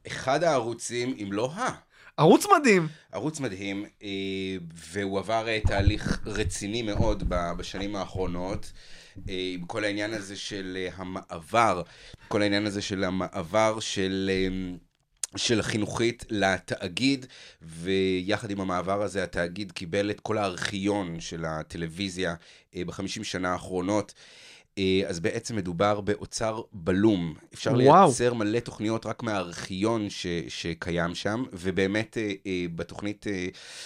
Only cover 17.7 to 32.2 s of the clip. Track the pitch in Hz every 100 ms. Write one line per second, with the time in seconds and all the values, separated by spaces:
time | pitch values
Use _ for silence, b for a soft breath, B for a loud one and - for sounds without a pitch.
17.7 | 82 87 95 95 92 92 104 110 101 95
18.7 | 90 90 101 101 95 87 92 87 90 95
19.7 | - 87 98 101 104 - 107 98 90 -
20.7 | 101 98 101 90 82 - 85 80 78 78
21.7 | 85 82 80 98 90 87 85 b b b
22.7 | 92 87 82 95 110 104 92 90 90 -
23.7 | 92 92 107 - - b b b b b
24.7 | - 95 95 - 85 95 113 - 113 92
25.7 | 85 104 104 101 104 - - 113 113 -
26.7 | 104 85 92 110 98 85 76 - - -
27.7 | 120 131 170 180 120 120 120 104 117 117
28.7 | - 110 113 107 113 117 101 87 82 -
29.7 | 92 107 113 101 - 90 85 60 - 85
30.7 | 82 - 85 85 87 101 113 127 92 92
31.7 | 92 95 104 113 117